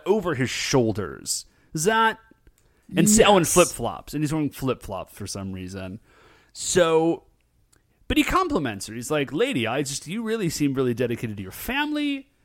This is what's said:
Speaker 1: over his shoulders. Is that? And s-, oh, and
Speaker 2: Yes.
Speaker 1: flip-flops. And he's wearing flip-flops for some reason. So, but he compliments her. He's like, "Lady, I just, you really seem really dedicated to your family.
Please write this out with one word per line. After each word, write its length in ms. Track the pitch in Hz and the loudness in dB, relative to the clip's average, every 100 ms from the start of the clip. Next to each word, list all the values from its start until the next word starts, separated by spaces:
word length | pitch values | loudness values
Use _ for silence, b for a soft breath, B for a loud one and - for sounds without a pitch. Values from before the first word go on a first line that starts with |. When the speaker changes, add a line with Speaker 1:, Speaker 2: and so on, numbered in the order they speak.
| - | 4
Speaker 1:
over 300 | 214 180 139 | 2 2 0
his 140 | 123 | -2
shoulders. 960 | - - 139 113 107 87 60 - - - _ _ | -2 0 2 2 0 -6 -8 -8 -8 -8 _ _
Is 120 | 160 170 | -4 0
that? 320 | 220 220 214 _ _ _ _ _ _ - | 4 2 0 _ _ _ _ _ _ -4
And 140 | - 190 | 2 4
s-, 140 | 214 196 | 6 6
oh, 120 | 196 | 6
and 80 | 156 | 4
Speaker 2:
Yes. 80 | |
Speaker 1:
flip-flops. 600 | 180 165 - 117 85 - | 4 4 0 -6 -8 -8
And 80 | 147 | -4
he's 120 | 151 | -2
wearing 160 | 156 143 | -2 -4
flip-flops 640 | - 131 120 - 95 78 | -4 -4 -4 -6 -10 -10
for 120 | - 98 | -12 -10
some 280 | 101 98 | -10 -10
reason. 480 | 95 92 95 92 101 b b b b b | -10 -10 -10 -12 -14 b b b b b
So, 720 | - - 180 165 160 165 160 - _ _ _ _ _ _ _ - | -10 0 4 6 6 4 0 -6 _ _ _ _ _ _ _ 2
but 80 | 277 | 4
he 60 | - | 4
compliments 600 | 349 370 196 131 101 - | 2 2 0 -2 -4 -8
her. 60 | |
He's 160 | 113 117 | -10 -2
like, 220 | 151 139 | -2 0
"Lady, 340 | 147 262 202 110 | 0 0 0 0
I 180 | 131 | -2
just, 220 | 139 139 143 | -4 -6 -8
you 140 | 208 | -6
really 260 | 220 226 175 | -4 -2 -2
seem 240 | - 147 | 0 0
really 200 | 131 131 | 0 0
dedicated 440 | 117 120 120 117 101 | 0 -2 -2 -6 -8
to 60 | |
your 100 | 92 | -10
family. 760 | - - 262 302 294 294 277 - _ | -10 -6 -4 -2 -2 -4 -4 -10 _